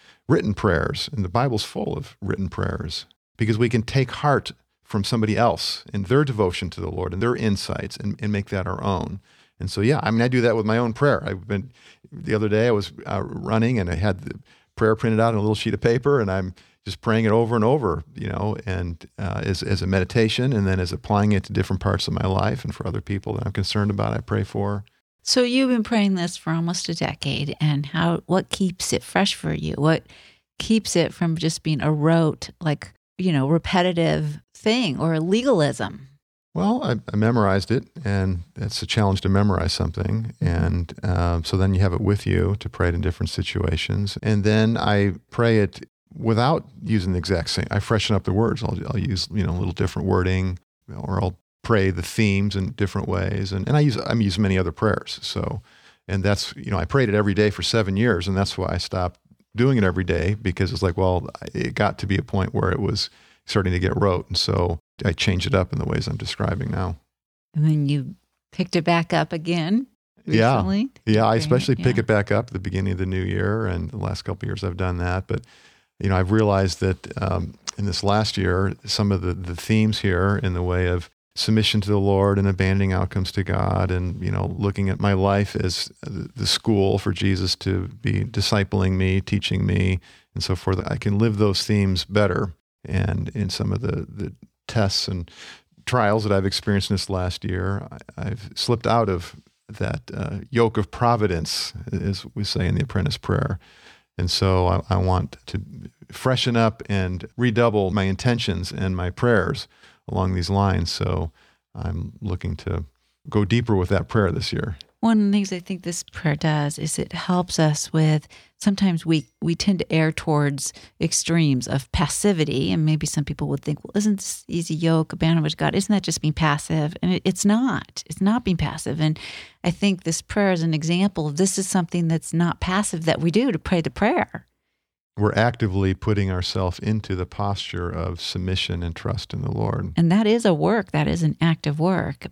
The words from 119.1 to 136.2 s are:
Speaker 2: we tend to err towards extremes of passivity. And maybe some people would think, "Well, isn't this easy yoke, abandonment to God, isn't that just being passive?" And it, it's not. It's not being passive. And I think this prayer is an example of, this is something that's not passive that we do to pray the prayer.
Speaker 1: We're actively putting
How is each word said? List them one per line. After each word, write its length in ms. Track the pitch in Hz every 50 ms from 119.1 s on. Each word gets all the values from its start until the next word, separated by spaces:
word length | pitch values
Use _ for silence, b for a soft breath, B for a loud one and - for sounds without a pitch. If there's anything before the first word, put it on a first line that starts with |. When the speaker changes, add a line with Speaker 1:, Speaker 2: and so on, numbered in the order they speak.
| 165 156 143 - _ _ -
Speaker 2:
we 120 | 165 170
tend 240 | - - - 196 170
to 120 | - - -
err 200 | 160 160 156 160
towards 600 | - - - 156 147 147 143 143 139 - - B B B B B _
extremes 680 | 165 160 - - - - 165 170 160 147 135 123 - -
of 220 | - 139 - - -
passivity. 800 | - - 143 - - - 208 196 165 151 147 - 131 139 180 185
And 140 | 170 156
maybe 200 | 156 156 151 160
some 180 | 151 - 156 143
people 240 | - 143 - 151 143
would 120 | 143 139
think, 220 | - - 151 - -
"Well, 80 | - -
isn't 220 | 202 208 214 202
this 280 | 196 - - - - - -
easy 260 | - 170 165 - 160
yoke, 380 | 156 165 165 165 160 160 - -
abandonment 400 | - - 160 165 165 151 151 156
to 40 | -
God, 160 | 156 151 -
isn't 180 | 196 196 - 208
that 80 | 196 185
just 200 | - 160 - -
being 100 | 156 151
passive?" 640 | - 165 156 143 147 - - 160 160 147 151 170 - -
And 100 | 180 185
it, 80 | - -
it's 200 | 190 185 185 -
not. 580 | 202 208 226 254 269 185 - - - _ - -
It's 160 | - 151 - 190
not 220 | 196 220 254 247
being 100 | 202 180
passive. 420 | 165 - - - 165 - - 127 160
And 200 | 156 156 156 B B B B B B B B B -
I 80 | 175
think 340 | 170 - - 202 190 175 -
this 180 | 165 160 - -
prayer 300 | _ - 220 202 196 185
is 100 | 170 170
an 100 | 165 156
example 540 | 151 143 160 175 175 190 202 190 - 156
of, 100 | 151 143
this 220 | 151 190 190 - -
is 80 | 190 -
something 400 | - 190 170 - - 175 170 165
that's 240 | 165 160 - - -
not 280 | 165 175 170 - -
passive 440 | - 185 185 196 208 - - 165 165
that 160 | 160 - -
we 100 | 151 170
do 220 | 151 208 247 277 196
to 60 | 156
pray 240 | - - 190 175 160
the 80 | 143
prayer. 560 | - - 202 220 320 349 - - - 170 - _ _ _ _ _ _ _ _ _ _ _ _ _ _ -
Speaker 1:
We're 160 | 104 107 -
actively 580 | 98 110 120 123 - 113 104 92 98 98 95 95
putting 380 | - - 110 107 101